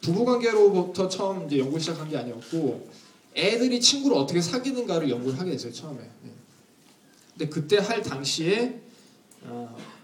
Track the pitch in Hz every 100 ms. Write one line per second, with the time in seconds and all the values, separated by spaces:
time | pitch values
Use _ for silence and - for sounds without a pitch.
0 | - 185 247 240 233 214 202 185 175 -
1 | 185 - 196 185 160 143 131 156 160 151
2 | 156 139 120 117 - 165 139 117 - -
3 | - - _ 151 185 233 254 240 - 277
4 | 277 135 139 170 165 254 269 247 220 165
5 | 147 120 127 131 180 135 120 - 160 113
6 | 110 - - 113 - _ _ _ _ _
7 | _ _ _ - 156 165 147 202 190 220
8 | 139 135 143 - 160 214 247 - - -
9 | - - _ - 240 240 240 - - -